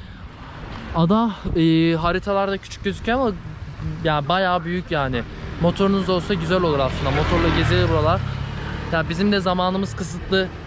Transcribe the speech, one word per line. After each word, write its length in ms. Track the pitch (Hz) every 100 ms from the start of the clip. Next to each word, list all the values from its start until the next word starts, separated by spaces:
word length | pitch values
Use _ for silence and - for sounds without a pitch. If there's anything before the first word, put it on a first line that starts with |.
| - - - - - - - - - 165
Ada, 340 | 165 214 233 190 190 180
e, 380 | 165 160 165
haritalarda 640 | 165 170 180 202 196 196 196
küçük 260 | - -
gözüküyor 360 | 202 175 - 247
ama 100 | 247 170 - 151 - - 156 156
ya 240 | 156 151 143
bayağı 360 | 180 185 180
büyük 260 | 165 180 -
yani. 320 | 160 135 123 110 - - -
Motorunuz 480 | 170 170 196 196 180
olsa 260 | 180 165
güzel 280 | 202 160 185
olur 160 | 175 139
aslında. 320 | 131 - 135
Motorla 460 | 143 156 170 170 160
gezilir 300 | 156 180 175
buralar. 320 | 160 151 190 - - - - - - -
Ya 120 | 165 156
bizim 240 | 165 202
de 80 | 202
zamanımız 560 | 185 180 185 190 196 -
kısıtlı. 520 | 175 175 - 190 185 -